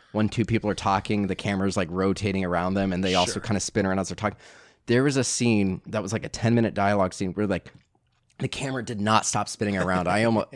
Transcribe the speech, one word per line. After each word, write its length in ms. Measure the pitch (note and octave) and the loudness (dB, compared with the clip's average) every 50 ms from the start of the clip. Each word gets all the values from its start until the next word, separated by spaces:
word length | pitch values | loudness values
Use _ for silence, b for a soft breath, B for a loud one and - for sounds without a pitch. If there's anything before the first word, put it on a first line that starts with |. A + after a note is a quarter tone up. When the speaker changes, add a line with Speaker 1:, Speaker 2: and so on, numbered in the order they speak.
| b b | b b
Speaker 1:
when 180 | - G#2+ A2 G2+ | -2 0 0 0
two 160 | - B2 A2 | 2 0 0
people 240 | - A2+ G#2+ - G#2 | 2 0 0 0 0
are 40 | F#2 | -2
talking, 540 | - - A2 G2 F#2+ - - G#2+ G#2 G2+ F#2 | 0 0 2 2 2 0 0 0 0 0 -2
the 80 | F#2 | -2
camera's, 400 | - - G#2 G2+ F#2+ F#2+ G2 F2 | -4 -2 -2 -2 0 0 0 0
like, 120 | G2+ F2+ D#2 | -2 -2 -2
rotating 520 | F2 F#2 F#2+ G2 F#2 - G#2+ G2+ F#2+ G2 F#2+ | 0 0 0 0 0 0 -2 -2 0 0 0
around 300 | F2 F2 E2+ F2+ F#2 F#2+ | 0 0 0 0 0 0
them, 180 | G2 G2 G2 | 0 0 0
and 120 | F2+ F2+ F#2+ | 0 0 0
they 100 | F#2 F#2 | 2 2
also 200 | F2+ F2+ F2+ - | 2 2 0 -2
Speaker 2:
Sure. 80 | G#2 | -4
Speaker 1:
kinda 180 | - - G#2 F#2+ | -4 -2 -2 -2
spin 260 | - - - A2 G2 | -2 -2 0 0 0
around 140 | F#2+ F#2+ F#2+ | 2 0 -2
as 80 | F#2 - | -2 -4
they're 80 | F2+ | -4
talking. 220 | - - G#2 G2+ B B B B B B B B B _ | -4 -4 -6 -6 B B B B B B B B B _
There 180 | - A#2 B2+ C3+ | 2 2 4 4
was 120 | D3 C3 | 2 2
a 60 | C3+ A#2+ | 0 0
scene 580 | - - - B2 A#2+ A2+ G#2 G2 F#2+ F#2 - - | 0 0 0 2 4 4 4 2 0 -2 -4 -6
that 160 | - G#2+ G#2+ | -6 -6 -6
was, 100 | F2 G2 | -4 -4
like, 120 | A2+ A2 - | -4 -6 -6
a 40 | - | -8
ten-minute 460 | - - - A2+ A#2 A#2+ A2+ G2+ - | -6 -2 2 2 4 4 2 2 2
dialogue 400 | G2+ G2 G2+ G#2 G2+ F#2+ F#2 - | 2 2 2 4 2 2 0 -2
scene 180 | - G2+ F#2 E2+ | -4 -6 -4 -2
where, 120 | G2+ G#2+ | -2 0
like, 260 | F#2+ F#2+ F2 - - - - _ _ _ _ _ _ _ _ _ _ _ - | 0 0 -2 -4 -8 -20 -20 _ _ _ _ _ _ _ _ _ _ _ -8
the 100 | C3+ C3 | -8 -8
camera 360 | - - - C3+ C3+ B2+ A2+ | -6 -6 -6 -4 -4 -4 -6
did 160 | A2 A#2 G2+ | -6 -4 -2
not 260 | G#2 G#2+ A2 G#2+ - | 2 4 4 4 2
stop 220 | - - G#2 G#2 - | 0 -2 -2 -4 -4
spinning 280 | - - A2 G#2 G2 | -4 -4 -2 0 0
around. 300 | F#2 F2+ F#2 F#2 F#2 F2 | 0 0 2 0 2 2
I 160 | F2 F#2+ G#2 | 2 2 2
almost, 240 | A2+ A#2 A2+ G#2+ - - - | 4 4 2 2 0 0 -2